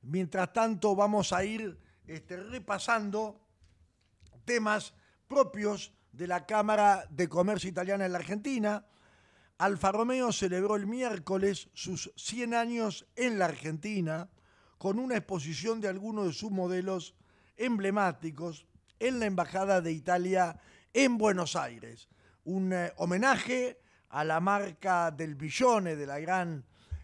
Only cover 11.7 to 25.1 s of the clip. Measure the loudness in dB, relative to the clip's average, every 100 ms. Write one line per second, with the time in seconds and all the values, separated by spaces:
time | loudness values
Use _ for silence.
11.7 | -12 -8 -8 -8 -10 -8 -4 -2 0 0
12.7 | 0 -2 -4 -14 -2 0 2 0 0 -6
13.7 | -6 -4 -2 -2 -4 -8 _ _ _ _
14.7 | _ -2 -2 0 -2 -2 -6 -4 -6 -4
15.7 | -2 -2 -4 -6 -2 -2 -2 -4 -2 0
16.7 | -2 -2 -4 -6 _ _ _ _ -6 -2
17.7 | 0 0 2 2 0 -10 -8 -10 -10 _
18.7 | _ _ _ -2 0 0 0 0 0 4
19.7 | 4 2 -4 2 2 4 4 2 -2 -18
20.7 | -20 _ 4 4 6 4 4 0 -2 -4
21.7 | -8 -16 -18 -20 _ _ _ -6 -2 0
22.7 | 0 -2 -2 0 2 4 2 0 -2 -2
23.7 | -6 _ _ _ -4 0 0 2 0 0
24.7 | -6 0 2 2